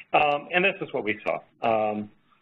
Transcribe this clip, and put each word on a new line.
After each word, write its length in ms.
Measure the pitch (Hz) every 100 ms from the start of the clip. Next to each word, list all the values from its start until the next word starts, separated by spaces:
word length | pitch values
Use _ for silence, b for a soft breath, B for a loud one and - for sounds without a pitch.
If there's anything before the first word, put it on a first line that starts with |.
| B
Um, 340 | 147 147 147 -
and 100 | 180
this 120 | 190 190
is 100 | 151
what 100 | 135
we 160 | 104 104 90
saw. 140 | 82 - _
Um, 480 | 117 110 107 107 104 - _ B